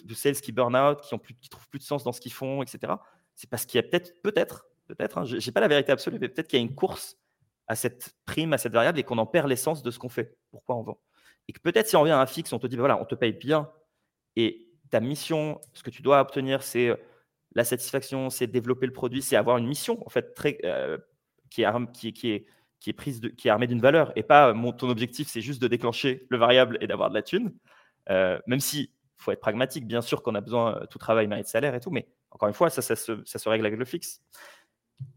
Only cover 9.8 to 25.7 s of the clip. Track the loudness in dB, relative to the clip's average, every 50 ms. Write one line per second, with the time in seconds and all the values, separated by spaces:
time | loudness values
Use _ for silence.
9.8 | -4 -8 -8 -8 -10 -8 -6 -6 -6 -6 _ _ _ _ -20 -12 -8 -6 -6 -6
10.8 | -6 -10 -12 -14 _ _ _ _ _ _ _ _ _ -20 -16 -8 -4 0 2 2
11.8 | 2 4 6 6 6 6 6 4 2 2 -2 -6 -8 -6 -6 -6 -6 -4 -2 0
12.8 | 2 2 2 2 0 -4 -4 -2 0 0 -2 -2 -2 0 0 0 0 -4 -10 _
13.8 | _ _ _ _ _ _ _ _ _ _ -2 0 0 0 0 -4 -14 _ _ _
14.8 | _ _ -2 0 0 -2 -4 -6 -4 -2 -2 -2 -2 -2 -6 -8 -12 -20 -20 -18
15.8 | -16 -16 -14 -4 2 4 6 6 4 2 0 -4 -2 0 -2 -2 -2 -2 0 0
16.8 | 2 2 0 -2 -4 -12 _ _ _ _ _ _ _ _ -2 0 0 0 -2 -4
17.8 | -4 -4 -4 -6 -4 -6 -6 -6 -4 -6 -4 -4 -4 -2 -2 -2 0 0 0 0
18.8 | -2 -4 -4 -4 -6 -4 -4 -4 0 2 4 4 4 4 2 2 2 -2 -4 -4
19.8 | -4 -4 -6 -6 -6 -4 -2 -2 -2 -4 -4 -4 -2 -2 -2 -2 -4 -4 -4 -2
20.8 | -4 -4 -6 -6 -10 _ _ _ _ _ _ _ _ _ -2 0 2 2 2 0
21.8 | -2 -6 -10 -12 -12 -12 -10 -6 -4 -4 -4 -4 -6 _ _ _ _ _ _ _
22.8 | -8 -8 -8 -8 -8 -10 -8 -8 -8 -10 -8 0 2 4 4 4 4 0 2 4
23.8 | 6 6 6 6 4 2 0 -2 4 8 10 10 10 8 6 4 0 -4 -4 -2
24.8 | -2 -2 -2 -2 -2 -4 -6 -8 -10 -8 -8 -8 -8 -8 -4 -2 0 0